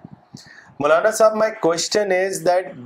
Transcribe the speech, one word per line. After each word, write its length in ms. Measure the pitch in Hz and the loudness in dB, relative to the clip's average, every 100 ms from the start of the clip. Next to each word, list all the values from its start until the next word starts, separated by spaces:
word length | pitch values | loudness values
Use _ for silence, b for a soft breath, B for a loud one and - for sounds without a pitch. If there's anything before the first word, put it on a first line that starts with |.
| - - _ B B B B - | -20 -20 _ B B B B -4
مولانا 300 | 143 160 208 | 2 4 2
صاحب، 220 | 214 220 | 2 2
my 160 | 214 220 220 165 | 2 -2 0 0
question 440 | 170 - 214 202 | 0 -2 -2 0
is 400 | 185 190 170 165 | 0 0 -2 0
that 200 | 180 185 131 | 0 -2 -6